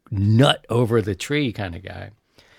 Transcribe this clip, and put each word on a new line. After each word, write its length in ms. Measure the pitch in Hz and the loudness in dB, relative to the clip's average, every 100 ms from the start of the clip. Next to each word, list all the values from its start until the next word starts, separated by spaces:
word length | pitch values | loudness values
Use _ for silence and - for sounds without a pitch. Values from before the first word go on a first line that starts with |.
| _ | _
nut 540 | 104 101 110 143 - - | -2 4 6 4 2 -2
over 340 | 117 120 117 | -2 0 0
the 140 | 101 92 | 0 -6
tree 360 | - 147 139 | -4 -4 -4
kinda 280 | 104 98 87 | -4 -8 -10
guy. 300 | 92 92 98 107 _ _ _ | -14 -16 -16 -20 _ _ _